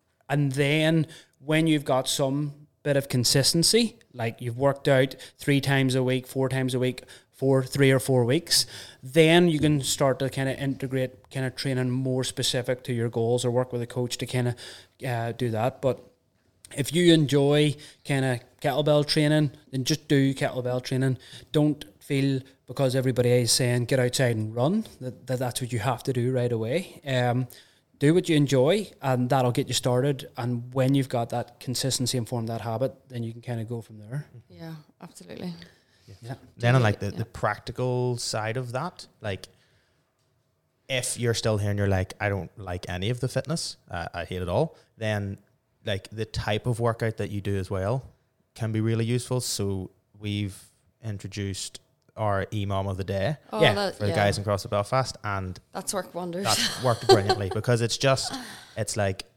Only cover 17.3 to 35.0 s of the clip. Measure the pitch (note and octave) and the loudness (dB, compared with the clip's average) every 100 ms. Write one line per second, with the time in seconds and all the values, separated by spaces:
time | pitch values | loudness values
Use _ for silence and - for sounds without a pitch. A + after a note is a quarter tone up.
17.3 | C#3+ C#3 D3 D3+ - - - - C#3 C3 | 4 4 4 4 0 -10 -14 -4 0 0
18.3 | A#2+ - _ D3+ C3+ D3+ D3 D3 D#3+ D3+ | -2 -6 _ -2 0 4 4 4 2 4
19.3 | D#3 D3 - _ C3 B2 D3+ - C#3+ C3+ | 4 2 -2 _ -6 -2 -2 2 4 4
20.3 | C3+ C#3+ B2+ B2 B2 - C3 C3+ B2 - | 2 -2 -2 -2 -4 -2 0 0 -2 -8
21.3 | - - D3+ D3+ D3 - _ - C#3 C#3 | -20 -2 2 2 0 -8 _ -4 0 2
22.3 | C3+ - _ - B2+ C3+ C3 B2+ B2 B2 | 0 -6 _ -10 -2 0 2 2 2 4
23.3 | B2 A#2 - B2 B2 A#2+ C3+ B2 - B2+ | 4 4 2 2 0 2 2 2 2 0
24.3 | A2+ A2 A#2 C3+ G#3 G#3+ - B2+ G#2+ - | 0 -2 0 0 0 -4 -10 -12 -12 -6
25.3 | B2+ B2+ - B2 A#2 A2+ A#2 - B2 A#2+ | -4 -4 -6 -4 -2 -2 -2 -2 -2 0
26.3 | B2+ B2 A#2 A2 D#3+ F#3 - C#3 B2+ B2 | 0 0 -2 -2 -4 -4 -10 -4 0 2
27.3 | A#2+ B2+ - - _ _ _ C#3+ F3 F3 | 0 -4 -10 -20 _ _ _ 2 4 4
28.3 | D3+ C#3 C3+ C3+ G3+ G3 - C#3 B2+ B2 | 2 4 4 4 2 -2 -6 -2 0 2
29.3 | C3+ B2 B2 C3 A#2 C3 B2 C#3 D3 - | 2 2 0 -2 -2 0 2 0 -2 -8
30.3 | - B2 A#2+ B2 C3 C3 C#3 C3 B2 A#2 | -8 -4 -4 -4 0 2 2 2 -2 -2
31.3 | A#2+ A2+ - - B2 C3+ - B2 B2+ A2 | -4 -6 -10 -8 -4 -2 -2 -2 -2 -4
32.3 | A#2+ A2+ A2+ A2+ A2+ C3 - _ B2 A2+ | -4 -4 -6 -6 -2 -4 -6 _ -10 -8
33.3 | A#2 A#2 A#2 A2 A#2 - G#2+ G#2+ D3 - | -10 -8 -6 -6 -8 -10 -18 -10 -10 -10
34.3 | A#2+ - F3 E3 D#3+ D3 _ | -18 -20 -18 -16 -16 -20 _